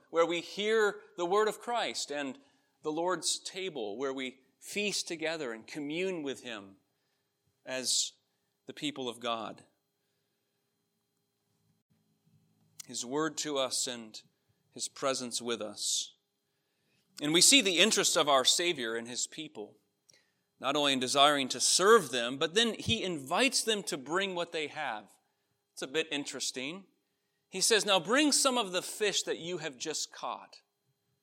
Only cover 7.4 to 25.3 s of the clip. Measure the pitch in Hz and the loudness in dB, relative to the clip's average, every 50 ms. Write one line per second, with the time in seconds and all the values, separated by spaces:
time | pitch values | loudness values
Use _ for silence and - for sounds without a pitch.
7.4 | _ _ _ _ _ - 131 131 127 113 - - - - - _ _ _ _ _ | _ _ _ _ _ -8 -6 -4 -2 -2 0 0 -2 -4 -6 _ _ _ _ _
8.4 | _ _ _ _ _ - 127 - 156 147 135 143 131 123 110 117 120 120 117 113 | _ _ _ _ _ -16 -12 -8 -6 -6 -6 -6 -6 -6 -6 -6 -4 -4 -4 -4
9.4 | 107 101 - - - _ _ _ _ _ _ _ _ _ _ _ _ _ _ _ | -6 -10 -12 -14 -18 _ _ _ _ _ _ _ _ _ _ _ _ _ _ _
10.4 | _ _ _ _ _ _ _ _ _ _ _ _ _ _ _ _ _ _ _ _ | _ _ _ _ _ _ _ _ _ _ _ _ _ _ _ _ _ _ _ _
11.4 | _ _ _ _ _ _ _ _ _ _ _ _ _ _ _ _ _ _ _ _ | _ _ _ _ _ _ _ _ _ _ _ _ _ _ _ _ _ _ _ _
12.4 | _ _ _ _ _ _ _ - - - 127 113 120 120 131 147 156 160 147 - | _ _ _ _ _ _ _ -20 -16 -12 -8 -8 -6 -4 -2 0 0 0 -2 -4
13.4 | - 151 147 135 131 127 120 - - 135 123 120 113 110 110 - - _ _ _ | -4 -2 0 0 0 0 0 -2 -2 -2 -4 -6 -10 -14 -16 -18 -20 _ _ _
14.4 | _ _ _ _ _ _ - 123 - - - - - 139 135 120 127 120 113 - | _ _ _ _ _ _ -12 -8 -8 -8 -6 -4 -2 0 0 0 -2 -6 -6 -6
15.4 | 117 120 117 107 107 107 104 - - - - - - - - _ _ _ _ _ | -4 -2 -4 -4 -4 -8 -8 -6 -4 -2 -2 -2 -4 -6 -10 _ _ _ _ _
16.4 | _ _ _ _ _ _ _ _ _ _ _ _ _ _ _ - 147 147 156 175 | _ _ _ _ _ _ _ _ _ _ _ _ _ _ _ -6 -2 2 4 6
17.4 | 175 - 269 277 226 196 180 156 185 220 214 208 180 - - 175 156 143 143 135 | 8 8 8 8 6 6 4 4 4 4 4 4 2 2 4 2 4 6 6 4
18.4 | 127 - - - 180 175 175 139 123 113 113 117 117 117 123 113 - - - - | 6 4 4 2 2 0 0 -2 -4 -6 -4 -6 -6 -8 -8 -6 -6 -6 -8 -10
19.4 | 156 151 - 117 104 98 - _ _ _ _ _ _ _ _ _ _ _ _ _ | -12 -12 -12 -14 -14 -14 -16 _ _ _ _ _ _ _ _ _ _ _ _ _
20.4 | _ _ _ - 117 127 143 151 143 143 135 131 123 123 127 143 139 147 147 139 | _ _ _ -8 -4 -2 0 2 2 2 2 2 0 2 6 6 8 8 8 6
21.4 | 135 123 - 127 - - - - 175 202 226 226 175 131 127 123 117 120 131 139 | 2 -2 -2 0 2 2 4 6 8 8 8 8 8 4 -2 -2 -2 -2 -2 -2
22.4 | 156 165 165 208 233 233 208 - - - 226 220 160 190 175 147 135 131 170 190 | -2 0 2 2 2 2 0 -2 -4 -2 -2 -2 -2 -4 -4 -6 -4 -2 0 2
23.4 | 247 269 - - - 220 220 208 180 - 185 156 127 127 156 185 196 196 185 170 | 2 4 2 2 0 0 -2 -2 -2 -4 -6 -6 -4 -2 -2 0 0 0 -2 -4
24.4 | 175 165 - 165 156 139 - 147 151 135 113 107 107 92 _ _ _ _ | -4 -4 -4 -6 -6 -6 -6 -6 -6 -6 -6 -8 -10 -14 _ _ _ _